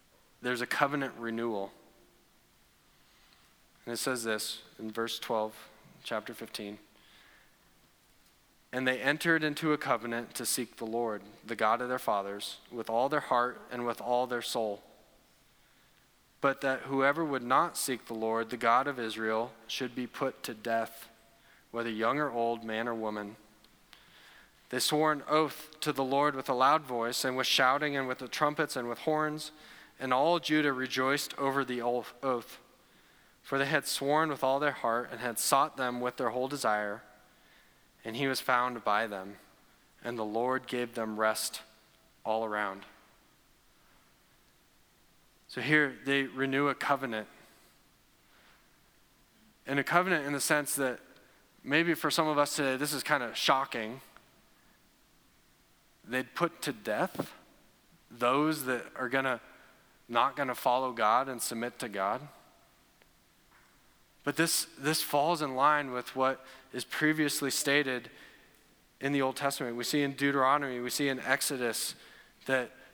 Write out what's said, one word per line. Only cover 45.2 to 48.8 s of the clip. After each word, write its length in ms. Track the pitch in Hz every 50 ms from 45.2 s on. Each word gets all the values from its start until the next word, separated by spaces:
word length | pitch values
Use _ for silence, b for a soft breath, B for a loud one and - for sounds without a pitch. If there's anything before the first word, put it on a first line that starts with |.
| _ _ _ _ _
So 140 | - - 127
here 340 | 117 135 156 151 147 135 127 110 123
they 180 | 135 139 139 135
renew 440 | 127 131 131 135 135 135 135 147
a 80 | 143 127
covenant. 520 | - - - 143 131 135 123 113 107 107 - - - - - - - - _ _ _ _ _ _ _ _ _ _ _ b b b b b b b b b b b b